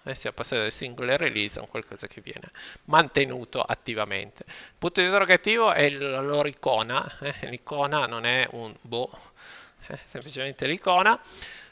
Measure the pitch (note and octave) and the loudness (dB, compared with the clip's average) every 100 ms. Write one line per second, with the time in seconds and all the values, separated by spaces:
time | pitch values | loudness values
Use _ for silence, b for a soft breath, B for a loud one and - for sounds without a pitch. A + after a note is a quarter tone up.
0 | C#3 C3+ - - A#2 A#2+ G#2+ - B2+ A#2+ | -10 -8 -8 -8 -4 -2 -2 -4 -10 -6
1 | B2 C#3 D#3 G#2+ G2+ - G#2+ A#2 - G2+ | 0 2 2 0 -2 -6 -10 -10 -10 -14
2 | G2 - - - - B B B - D#3 | -14 -14 -14 -14 -16 B B B 2 4
3 | E3 C#3+ C3 B2 A2+ C3 - - - A2 | 4 2 2 0 -6 -4 -2 -2 -4 -4
4 | G#2 G2 G2+ - - - - _ F3 F#3+ | -2 -4 -8 -14 -20 -18 -20 _ -2 2
5 | F3+ G3 F#3 F3+ G#3 A#3 A3 D#3+ D3 C#3 | 4 4 6 6 6 4 4 6 4 2
6 | C#3 C3+ C#3 D3 D3 - - A2 A2+ C3 | -2 -2 0 0 0 -2 0 2 2 -2
7 | - - C#3 - - B2 - D3 C#3+ D3+ | -2 -6 -8 -8 -10 -10 -6 -2 0 2
8 | A#2 A2+ A#2 B2+ B2+ A#2+ A2+ - A#2 A#2 | 0 0 0 2 0 -2 -10 -14 -8 -4
9 | B2+ - B - B B B _ - - | -4 -8 B -20 B B B _ -14 -14
10 | - C3+ C#3 C3+ C3+ C#3 C3+ F3 F#3+ F3+ | -12 -16 -12 -8 -8 -2 -2 0 4 6
11 | G3+ A#3+ B B B B B | 6 4 B B B B B